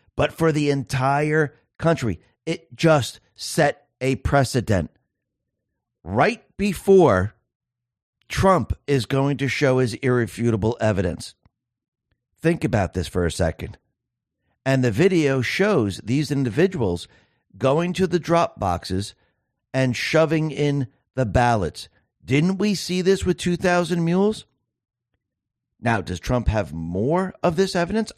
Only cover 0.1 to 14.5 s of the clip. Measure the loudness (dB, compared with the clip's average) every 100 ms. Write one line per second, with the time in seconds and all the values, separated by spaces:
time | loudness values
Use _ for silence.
0.1 | -4 -2 2 0 2 0 -2 -2 -2 0
1.1 | 0 0 0 -2 _ _ -4 0 0 -2
2.1 | -6 _ _ -10 -10 -10 0 4 4 2
3.1 | -10 _ -16 -6 0 0 0 _ -6 -2
4.1 | -2 2 2 2 0 0 0 0 _ _
5.1 | _ _ _ _ _ _ _ _ _ -6
6.1 | 0 0 0 _ -4 -4 -2 4 6 8
7.1 | 4 0 _ _ _ _ _ _ _ _
8.1 | _ -8 0 4 4 0 -6 -2 -2 0
9.1 | 0 0 0 -4 0 2 2 0 -2 0
10.1 | 0 -2 -2 -2 0 -2 0 0 0 -2
11.1 | -4 -12 -20 _ _ _ _ _ _ _
12.1 | _ _ _ -2 0 0 0 0 -4 -4
13.1 | -2 -2 0 -2 -4 -12 -14 _ _ _
14.1 | _ _ _ _